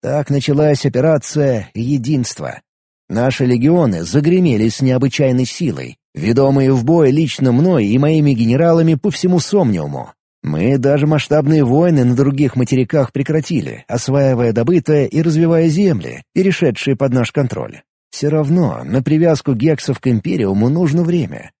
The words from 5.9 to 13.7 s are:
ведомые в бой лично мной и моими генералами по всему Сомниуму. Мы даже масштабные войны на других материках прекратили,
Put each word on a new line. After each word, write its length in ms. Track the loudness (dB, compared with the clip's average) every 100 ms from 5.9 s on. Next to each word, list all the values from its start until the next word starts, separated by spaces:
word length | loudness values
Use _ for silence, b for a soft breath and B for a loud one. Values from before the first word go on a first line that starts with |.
| -16 _
ведомые 600 | -6 0 2 2 2 2
в 100 | 0
бой 280 | 2 2 4
лично 420 | 2 -2 0 0
мной 320 | 2 2 2 2
и 120 | 0
моими 340 | 2 2 2
генералами 640 | 2 0 2 2 2 2 0
по 140 | -2
всему 300 | -2 0 0
Сомниуму. 720 | 0 0 0 -2 -4 -10 -12 _ _ _
Мы 360 | -6 -2 0 0
даже 260 | 2 2 2
масштабные 580 | 0 0 0 2 2
войны 400 | 2 2 2 2
на 120 | 2 2
других 400 | 0 2 -2 0
материках 560 | -2 0 0 0 -2
прекратили, 720 | -4 -2 -2 -2 -4 -6